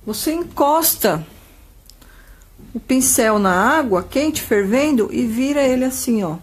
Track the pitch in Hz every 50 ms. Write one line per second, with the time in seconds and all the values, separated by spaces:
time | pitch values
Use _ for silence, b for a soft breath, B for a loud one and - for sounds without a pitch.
0 | - 214 214 - - 320 311 339 349 - - - 285 285 302 330 320 320 - -
1 | - 208 160 160 156 B B B B B B B B B B - _ - - b
2 | b b b b b b b b b b b - - - - 226 - - 262 262
3 | 254 - - - 233 220 214 214 202 190 180 180 202 247 302 320 294 226 190 175
4 | 180 - - 262 294 311 302 - - - 233 202 202 190 220 262 285 302 294 233
5 | 202 - - - 247 226 220 240 262 277 285 294 277 262 254 254 254 262 254 -
6 | - - 233 214 196 160 156 170